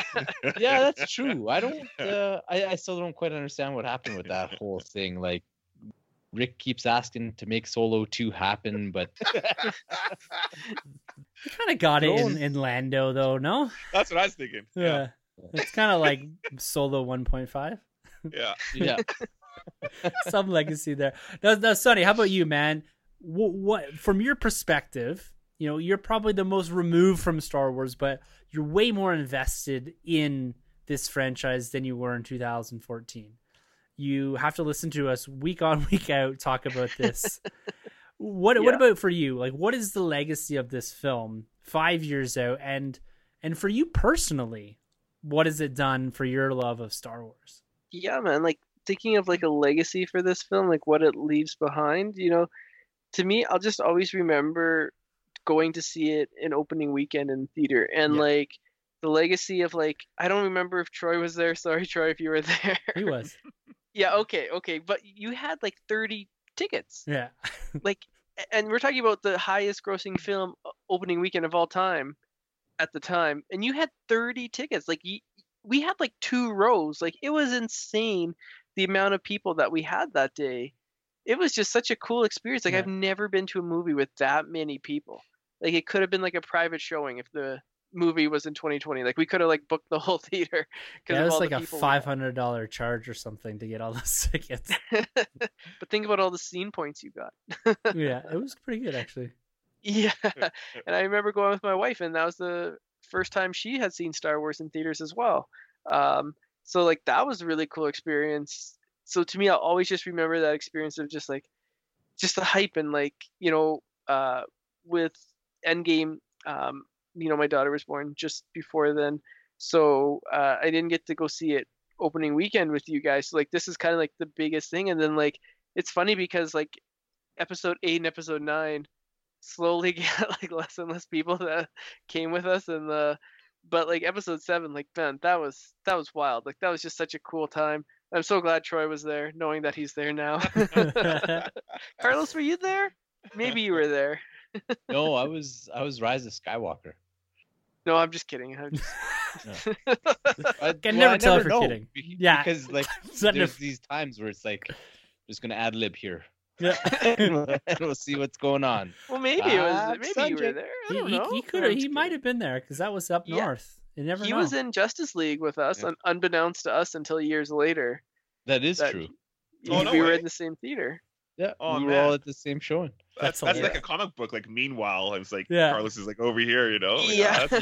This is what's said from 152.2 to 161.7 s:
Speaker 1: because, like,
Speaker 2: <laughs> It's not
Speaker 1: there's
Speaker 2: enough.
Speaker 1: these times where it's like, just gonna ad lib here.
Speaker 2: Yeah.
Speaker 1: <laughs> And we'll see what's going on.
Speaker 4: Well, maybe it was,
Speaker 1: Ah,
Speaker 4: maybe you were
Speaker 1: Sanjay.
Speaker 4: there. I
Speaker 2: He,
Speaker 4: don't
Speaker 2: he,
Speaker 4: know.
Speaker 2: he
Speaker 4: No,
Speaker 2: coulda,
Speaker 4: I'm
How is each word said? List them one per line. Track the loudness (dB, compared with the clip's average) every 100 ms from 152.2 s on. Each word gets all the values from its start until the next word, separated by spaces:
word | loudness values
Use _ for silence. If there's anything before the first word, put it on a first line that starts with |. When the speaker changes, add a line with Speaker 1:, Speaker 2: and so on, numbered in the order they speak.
| 6 6
Speaker 1:
because, | 4 -2 -2
like, | -4 -4 -6
Speaker 2:
<laughs> |
It's | -14 0
not | 2
Speaker 1:
there's | 4 2
Speaker 2:
enough. | -2
Speaker 1:
these | -10 -10
times | -6 -6 -6 -6
where | -8
it's | -6
like, | -6 -6 -8 -16 -18 -20 _ _ -18
just | -12
gonna | -8
ad | -4 -2 -2
lib | -4
here. | -4 -10 -12 -14 _ _ -2
Speaker 2:
Yeah. | 0 0
Speaker 1:
<laughs> | 0 2 2 4
And | 4 4 0 -2 -2 -2
we'll | -2
see | -4 -4 -4
what's | -4 -2
going | 0 2
on. | 2 0 -2 -10 -8
Speaker 4:
Well, | -4
maybe | 0 2 4
it | 4
was, | 4
Speaker 1:
Ah, | 2 0 -4
Speaker 4:
maybe | -4 -2 0
you |
were | 0
Speaker 1:
Sanjay. | -2 -4
Speaker 4:
there. |
I | -8 -10 -6
Speaker 2:
He, |
Speaker 4:
don't | -4 -2
Speaker 2:
he, | -2
Speaker 4:
know. | -2
Speaker 2:
he | -4
Speaker 4:
No, |
Speaker 2:
coulda, | -4 0
Speaker 4:
I'm | 2